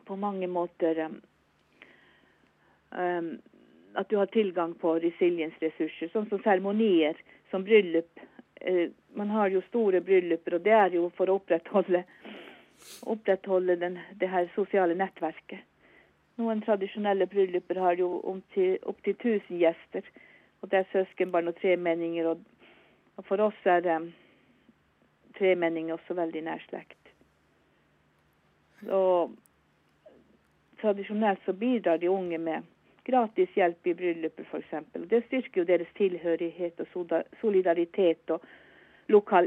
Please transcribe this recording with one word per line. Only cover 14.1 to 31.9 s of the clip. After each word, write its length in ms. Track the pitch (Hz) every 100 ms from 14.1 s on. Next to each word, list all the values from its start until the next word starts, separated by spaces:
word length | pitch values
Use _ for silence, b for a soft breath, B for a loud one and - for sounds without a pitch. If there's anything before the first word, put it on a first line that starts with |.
| 196
det 100 | 185
her 220 | 185 175 -
sosiale 380 | 190 196 175
nettverket. 640 | 170 190 - 160 - - 196 - _ b b b b _ -
Noen 240 | 226 214
tradisjonelle 680 | 220 208 196 220 208 196 180
brylluper 480 | 196 190 180 - 185
har 160 | 180
jo 260 | 175 180 180 -
om 160 | 190 -
til, 260 | 202 185 185
opp 180 | - -
til 100 | 208
tusen 460 | 196 240 208 - 175
gjester, 420 | 165 170 - 190 - b b b b b
og 80 | 196
det 120 | 190
er 100 | 190
søskenbarn 560 | 196 185 - 185 175 170
og 80 | 170
tremenninger, 680 | 196 175 175 170 165 170 165
og, 160 | 165 - _ b b b b b -
og 80 |
for 140 | - 196
oss 140 | 214 -
er, 220 | 190 175 175
eh, 240 | 160 170 - b b b b b _ _ _ _ _ _ -
tremenninger 560 | 190 180 165 165 165
også 200 | 165 -
veldig 280 | 180 165 160
nær 180 | 160 160 -
slekt. 320 | - - - - _ _ _ _ _ _ _ _ _ _ _ _ _ _ _ _ - 202
Og 400 | 190 185 175 156 - _ _ _ _ _ _ - _ _ _ _ _ _ -
tradisjonelt 580 | 214 202 196 214 220 190 -
så 60 |
bidrar 460 | 185 240 240 175